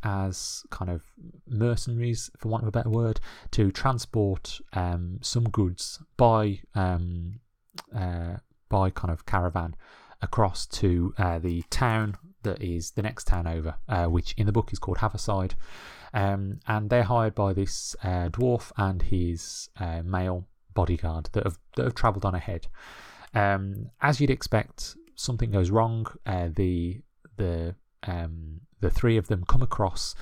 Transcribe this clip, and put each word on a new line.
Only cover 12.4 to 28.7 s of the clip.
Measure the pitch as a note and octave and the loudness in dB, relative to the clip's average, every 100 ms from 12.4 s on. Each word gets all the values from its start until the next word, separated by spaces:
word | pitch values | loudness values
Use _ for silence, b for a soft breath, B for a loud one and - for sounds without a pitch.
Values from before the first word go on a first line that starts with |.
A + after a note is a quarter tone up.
that | G#2 - | -6 -4
is | F#2+ E2+ - | -4 -4 -4
the | - | -4
next | G#2+ - - | -4 -2 2
town | F2+ E2 | 2 2
over, | E2 D#2 - - | -2 -4 -6 -2
uh, | F#2 E2+ | 0 2
which | F2 - | 2 0
in | - | 0
the | G#2 | 2
book | A2+ - | 2 0
is | G2 | -2
called | - F2+ | -4 -2
Haverside. | G#2+ G2+ - G2 F#2+ - B B B B B | -2 -2 -2 -2 0 0 B B B B B
Um, | G#2 G2 G2 G2 - - | 0 0 0 -4 -6 -2
and | A2 G#2 | -2 2
they're | A#2+ | 4
hired | G#2 A#2+ A2 | 4 2 2
by | A2 G2 | 2 2
this, | F#2+ G2 - - - | 2 0 -2 -6 -6
uh, | F#2 F2+ F2 | -2 -2 -2
dwarf | G#2+ B2+ A#2+ - - | 0 2 2 -2 -2
and | F#2+ F#2 | 0 2
his, | - F#2 F2 E2+ - - - - | 4 4 2 -2 -8 -12 -12 -8
uh, | E2+ E2 | -6 -4
male | E2+ F#2 F#2 F2+ F2+ _ _ | -2 0 0 -2 -6 _ _
bodyguard | - E2+ E2+ E2 D#2+ D2+ | 0 2 2 0 -4 -2
that | G#2 | -2
have, | - - - - | -2 -4 -8 -2
that | |
have | B2 | -2
travelled | - A#2 G2+ | 2 2 2
on | G2 | 0
ahead. | F2+ - E2+ - B B B B B B | -2 -4 -6 -6 B B B B B B
Um, | A2 G2+ G2 G2 G2+ A#2 - | 2 2 2 -2 -6 -10 0
as | C#3+ C3 | 2 4
you'd | C3+ | 4
expect, | B2+ - A2 - - - - - | 2 2 0 0 -8 -14 -14 -20
something | - - A#2 A#2 | -8 -4 0 2
goes | G2 F2+ | 2 4
wrong. | A2 A2+ A2+ G#2+ - | 4 2 0 -4 -8
Uh, | - F#2 E2+ | -4 -2 0
the, | E2 F#2 F2 F2 G#2 - _ - - | 2 2 2 -2 -6 -12 _ -12 -4
the, | F#2 E2 E2 F#2+ _ - | -2 0 -4 -8 _ -12
um, | G2 F2 E2 E2 D#2 D#2+ - | -6 -6 -6 -8 -12 -14 -16